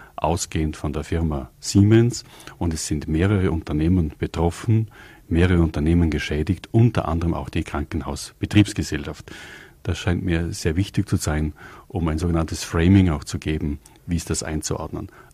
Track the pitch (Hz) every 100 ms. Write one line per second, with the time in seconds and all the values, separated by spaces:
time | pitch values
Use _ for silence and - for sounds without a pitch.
0 | - - 78 85 - 85 78 76 78 73
1 | 71 85 82 73 64 - - 101 101 113
2 | 120 - - - - - 87 78 - 76
3 | 76 80 95 104 92 82 - 76 80 92
4 | 78 - 80 82 85 - - 110 110 -
5 | - - - 82 90 87 80 73 78 87
6 | 82 76 - 73 78 87 - 117 120 -
7 | - 82 85 76 67 85 - 76 73 80
8 | 71 73 - - - 104 101 - 80 73
9 | 76 78 - - - - - - - 87
10 | - 90 92 85 85 - 87 80 98 -
11 | 98 95 - 78 78 - - - - 92
12 | 82 78 87 82 78 - - 85 85 98
13 | 92 76 - - 82 78 76 73 - -
14 | - 85 - 85 - 78 - - 80 78
15 | - - -